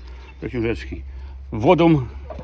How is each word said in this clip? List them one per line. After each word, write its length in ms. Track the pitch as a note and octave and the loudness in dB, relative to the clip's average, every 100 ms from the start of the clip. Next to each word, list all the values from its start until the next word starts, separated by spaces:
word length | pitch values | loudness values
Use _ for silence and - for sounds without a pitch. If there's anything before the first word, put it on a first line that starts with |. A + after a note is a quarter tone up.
| - - - - | -16 -18 -18 -12
Te 80 | - | -6
książeczki. 540 | B2 A2+ A2 - - - - - - - | -2 -2 -2 -6 -10 -10 -12 -14 -14 -10
Wodą 540 | A2+ B2+ F3 E3+ D3+ A#2+ - - - | 2 6 6 6 4 2 -8 -14 -14